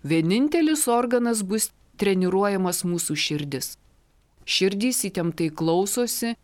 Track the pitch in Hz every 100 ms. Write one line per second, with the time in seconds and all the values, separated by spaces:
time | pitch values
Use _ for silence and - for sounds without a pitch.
0 | 143 165 165 208 294 339 311 311 - 233
1 | 247 240 233 226 185 220 - _ _ -
2 | 202 185 185 190 202 196 185 175 175 175
3 | - 151 - 151 143 139 - - _ _
4 | _ _ _ _ - - 185 196 247 247
5 | 202 185 170 170 160 156 160 170 196 -
6 | 240 - 233 233